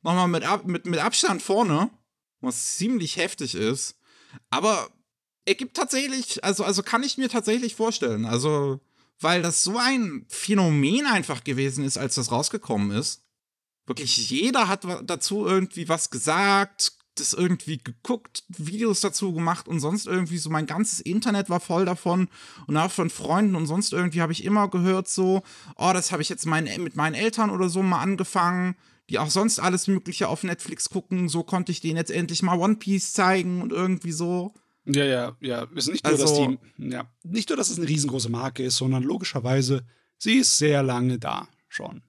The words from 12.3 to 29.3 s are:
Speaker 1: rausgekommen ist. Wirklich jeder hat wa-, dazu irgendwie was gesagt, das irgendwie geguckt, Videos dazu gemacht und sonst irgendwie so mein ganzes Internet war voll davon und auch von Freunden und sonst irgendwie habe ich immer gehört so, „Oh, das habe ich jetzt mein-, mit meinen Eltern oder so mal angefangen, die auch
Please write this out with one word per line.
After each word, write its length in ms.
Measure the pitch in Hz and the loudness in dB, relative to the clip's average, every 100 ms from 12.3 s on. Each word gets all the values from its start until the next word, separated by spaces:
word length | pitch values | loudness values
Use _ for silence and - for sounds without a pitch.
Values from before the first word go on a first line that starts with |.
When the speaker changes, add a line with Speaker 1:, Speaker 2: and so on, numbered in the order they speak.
Speaker 1:
rausgekommen 600 | 120 123 214 - 107 101 | 0 0 -4 -2 0 0
ist. 320 | 104 123 - _ _ _ _ _ _ - | 0 -2 -6 _ _ _ _ _ _ -10
Wirklich 420 | 123 139 - 107 | -6 0 0 0
jeder 380 | 135 226 262 196 | 0 2 2 2
hat 200 | 196 180 | 0 -4
wa-, 140 | - | -8
dazu 460 | 127 170 - 202 190 | -6 -4 -2 -2 2
irgendwie 420 | 190 185 - 165 | 2 0 -6 -4
was 220 | 165 - | -2 -2
gesagt, 800 | 127 147 165 202 196 196 - - _ _ - | -4 0 2 4 4 2 -2 -2 _ _ -6
das 180 | 143 | -4
irgendwie 460 | - 180 180 - 151 | 0 2 0 -2 -8
geguckt, 640 | - 117 - 240 - - _ | -10 -12 -4 -4 -4 -14 _
Videos 540 | 180 156 208 233 196 | -10 -8 -2 0 2
dazu 320 | 202 - 196 | 0 -2 -2
gemacht 340 | 165 165 170 - | 0 0 -2 -4
und 120 | 165 | -2
sonst 260 | 143 208 - | 0 -2 -2
irgendwie 320 | 185 170 170 | -2 -2 -4
so 140 | 156 | -2
mein 160 | 156 156 | -2 -2
ganzes 320 | 160 214 - | -2 -2 -4
Internet 500 | - 196 247 202 196 | -2 -2 0 0 0
war 100 | 175 | -2
voll 240 | - 170 | 0 0
davon 460 | 190 185 175 180 185 - - - - | 0 0 0 0 0 -4 -20 -16 -2
und 100 | 151 | 0
auch 140 | 180 | 0
von 180 | - 165 | 0 -2
Freunden 460 | - 117 175 214 175 | -2 0 2 2 2
und 100 | 156 | 0
sonst 260 | 170 214 | -2 0
irgendwie 300 | - 180 165 | 0 0 0
habe 120 | 160 | -2
ich 100 | 165 | -2
immer 260 | 190 208 202 | 0 2 2
gehört 380 | 180 180 190 190 | 2 2 2 0
so, 340 | - 185 190 - - - - | 0 2 2 -2 -20 -20 -2
„Oh, 120 | 175 | 2
das 180 | 180 - | 2 0
habe 100 | 165 | -2
ich 80 | 151 | -4
jetzt 160 | 165 160 | -4 0
mein-, 240 | 160 151 - | 0 0 -4
mit 120 | 170 147 | -4 0
meinen 200 | 156 143 | 0 0
Eltern 340 | 220 226 214 | -2 0 0
oder 200 | 185 185 | 2 0
so 120 | 175 | 2
mal 200 | 190 165 | 2 2
angefangen, 760 | 170 196 180 196 175 180 180 180 _ _ - | 0 0 0 2 2 2 -2 -4 _ _ -4
die 80 | 123 | -2
auch 140 | 151 | 0